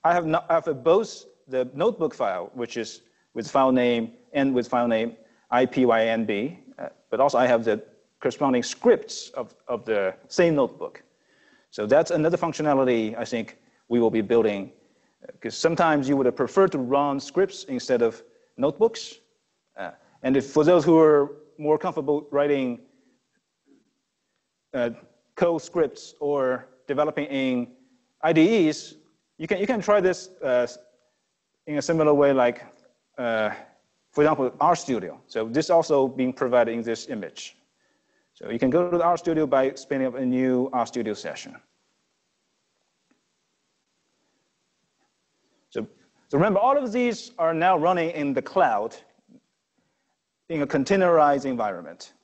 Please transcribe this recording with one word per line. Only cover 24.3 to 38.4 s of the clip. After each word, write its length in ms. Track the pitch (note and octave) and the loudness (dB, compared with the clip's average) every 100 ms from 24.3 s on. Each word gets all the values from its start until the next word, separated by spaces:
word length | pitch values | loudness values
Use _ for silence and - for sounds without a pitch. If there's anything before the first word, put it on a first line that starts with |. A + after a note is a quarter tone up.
| _ _ _ _ | _ _ _ _
uh, 180 | C3+ A#2+ A2+ - _ _ - | -4 -4 -6 -20 _ _ -2
code 260 | F3 E3 | 0 0
scripts 520 | - F3 D3 - - - | -4 -2 -2 -4 -20 -8
or 480 | D3 C#3+ C3 B2+ - _ - | -4 -2 0 -2 -8 _ -8
developing 380 | C#3 D3+ D3+ C#3+ | -2 -2 -4 -6
in 420 | C#3 C3 B2+ A#2+ - _ _ _ _ | -4 -2 -2 -6 -12 _ _ _ _
I 120 | D#3 | 0
D 360 | E3 E3 A3+ D#3 | 4 4 4 2
Es, 260 | D3+ - - _ _ _ _ | 0 -10 -20 _ _ _ _
you 100 | D#3 | -6
can, 100 | F#3+ | -4
you 60 | G3+ | -2
can 160 | A#3+ | -4
try 180 | F#3+ G#3 | 2 2
this, 300 | F#3 F3 - - | 2 -2 -8 -8
uh, 240 | C3+ B2 A#2+ - _ _ _ _ _ _ _ _ - | -2 0 0 -6 _ _ _ _ _ _ _ _ -8
in 120 | D3 | -6
a 40 | |
similar 320 | - E3 D3+ | -2 2 4
way, 200 | D3 C#3+ | 6 4
like, 320 | C3+ B2 A#2+ - _ _ _ _ - | 4 2 0 -14 _ _ _ _ -8
uh, 340 | B2 A2 G#2+ G2 - _ _ _ _ | -4 -2 -2 -6 -16 _ _ _ _
for 100 | - | 2
example, 260 | D3+ D3 C3 - | 2 2 -2 0
RStudio. 600 | D3+ E3+ - A#2 F2+ D2+ _ | 0 0 -2 -6 -6 -14 _
So 200 | A2+ A2+ | -6 -4
this 220 | B2 D#3 | -4 2
also 380 | E3+ D#3+ C#3+ C3+ | 2 4 2 0
being 260 | C3 B2+ | 0 -4
provided 380 | B2+ C3 B2 A#2 | -2 0 2 2
in 100 | A#2 | -2
this 280 | A2+ A2 - | -6 -8 -8
image. 480 | A#2 F2 - - _ _ _ _ _ _ _ _ | -10 -10 -14 -20 _ _ _ _ _ _ _ _
So 160 | _ | _